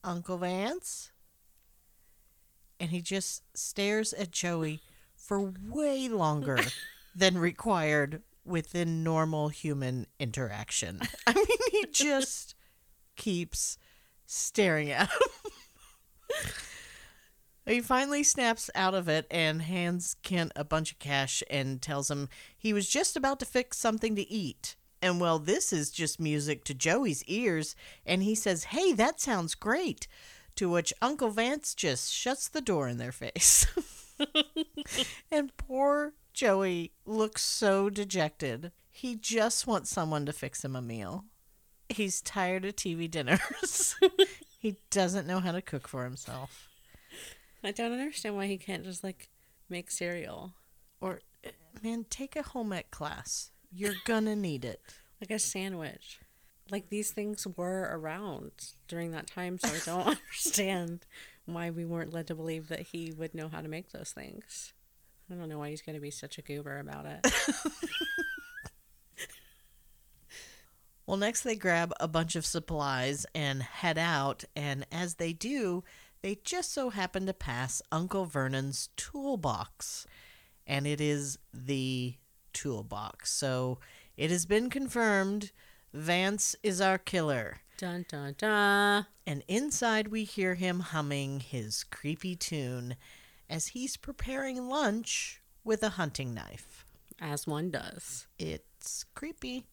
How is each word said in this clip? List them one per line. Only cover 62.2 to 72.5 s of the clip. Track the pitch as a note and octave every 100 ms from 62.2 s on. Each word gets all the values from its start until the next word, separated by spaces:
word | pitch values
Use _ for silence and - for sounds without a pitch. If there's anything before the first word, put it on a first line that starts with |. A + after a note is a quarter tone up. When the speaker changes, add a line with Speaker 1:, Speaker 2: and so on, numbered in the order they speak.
| D#3+
Speaker 2:
to | D#3+
believe | D#3+ D#3+ D#3
that | E3
he | E3+ E3 E3 D#3
would | D#3+ E3
know | D#3
how | D#3+
to | D#3
make | D#3 F3+
those | - -
things. | - - - - - - _ _ _ _ _ -
I | F3+
don't | E3
know | D3+
why | D3
he's | D#3
gonna | - D3+
be | D3
such | D3 C#3+ -
a |
goober | - C#3+ D3 C#3
about | C#3+ C#3+ D3
it. | D3+ B3+
<laughs> | - - - - - - C6+ C6+ G5+ C6+ C6+ C6+ C6+ - _ _ - _ - - - - _ _ - - - _ - - - - - - _ _ _ -
Speaker 1:
Well, | G3
next | G#3 A#3
they | B3+ A3
grab | F#3 E3+ E3+ -
a | E3
bunch | D#3+ E3 E3+
of |
supplies | -